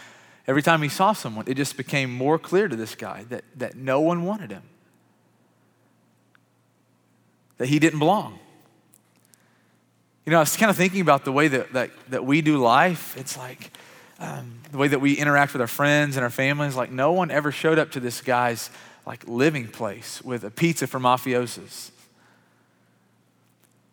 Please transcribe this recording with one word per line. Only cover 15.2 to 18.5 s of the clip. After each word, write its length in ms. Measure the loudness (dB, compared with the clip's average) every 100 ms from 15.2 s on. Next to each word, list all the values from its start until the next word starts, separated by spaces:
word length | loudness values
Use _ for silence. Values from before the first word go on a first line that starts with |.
| 4 4 4
with 80 | 0
our 80 | -4
friends 480 | 0 2 4 2 -2
and 80 |
our 60 | -4
families, 440 | 0 0 0 -2
like, 160 | -2 -4
no 220 | 0 2
one 180 | 2 0
ever 220 | 0 -2
showed 260 | -2 2 2
up 140 | 0
to 80 | -4
this 200 | -6 -6
guy's, 500 | -2 0 0